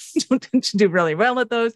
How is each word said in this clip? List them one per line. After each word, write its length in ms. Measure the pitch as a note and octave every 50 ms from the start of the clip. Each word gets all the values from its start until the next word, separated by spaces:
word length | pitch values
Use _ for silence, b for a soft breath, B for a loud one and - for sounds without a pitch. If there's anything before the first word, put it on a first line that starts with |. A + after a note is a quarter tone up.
| - -
<laughs> 180 | - D#4 - -
don't 120 | B3+ B3+ -
tend 200 | - - C4 -
to 140 | - -
do 120 | G3+ G#3+ F#3+
really 280 | E3 F3+ F3 E3 D3+
well 240 | D#3+ A3 B3 B3 B3+
at 100 | B3 A3+
those. 220 | A#3+ A#3 A#3 A3+ A3+